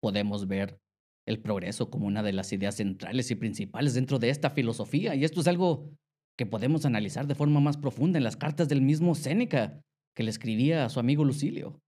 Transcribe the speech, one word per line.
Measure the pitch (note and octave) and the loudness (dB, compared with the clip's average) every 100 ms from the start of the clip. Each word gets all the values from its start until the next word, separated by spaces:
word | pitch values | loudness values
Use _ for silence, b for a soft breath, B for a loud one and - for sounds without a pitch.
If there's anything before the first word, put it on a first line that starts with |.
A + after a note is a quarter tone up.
Podemos | A2 G2+ G2+ G2+ G2 | 0 0 -2 -2 -2
ver | G2 G2 - _ _ _ _ - | -2 -4 -8 _ _ _ _ -6
el | A2 | -6
progreso | - G2+ F2 G#2 A#2 | -2 -4 -4 -6 -4
como | - G2+ | -2 -2
una | G#2 | 0
de | G#2 | 0
las | F#2+ F#2 | -2 -2
ideas | G2 G2 G2+ | -2 -2 -2
centrales | G2+ F#2+ F2 B2 B2 | -4 -4 -4 -4 -2
y | |
principales | A2 A2 G#2+ G2 - C#3+ | -4 -4 -6 -8 -2 0
dentro | A#2+ B2+ C#3 | 0 0 0
de | A#2 | 0
esta | C#3+ C#3+ | 0 0
filosofía, | - A#2 A2+ G#2 D3 G#3+ | 0 -2 -2 -2 -2 0
y | C#3+ | 0
esto | D#3 D#3 | 0 2
es | E3 | 2
algo | F3 F#3 D3 - - _ _ _ - | 4 2 0 -6 -20 _ _ _ -8
que | F#2+ | -4
podemos | G#2 B2 D#3 C#3+ | -2 2 2 2
analizar | A2 G#2 - C#3+ | 0 -2 -4 -4
de | |
forma | C#3 D3 D3 | 0 4 6
más | C#3+ D3 | 4 2
profunda | C#3 A2+ D#3 D#3+ | -4 0 2 2
en | |
las | A#2+ - | 0 -2
cartas | D3+ D3+ D#3 | -6 0 2
del | C#3+ | 4
mismo | C3 D#3 F3 | 4 4 4
Séneca | D#3 - F3+ B3 C#3+ G#2+ - _ _ _ - | 2 0 0 2 0 0 -4 _ _ _ -4
que | |
le | A2+ | -4
escribía | A2 A#2+ A2 C3+ E3 A#2+ | -2 -2 2 2 2 0
a | |
su | B2+ | 0
amigo | A#2+ D3 | 2 4
Lucilio. | C#3+ B2 - - - - | 4 2 -2 -4 -10 -14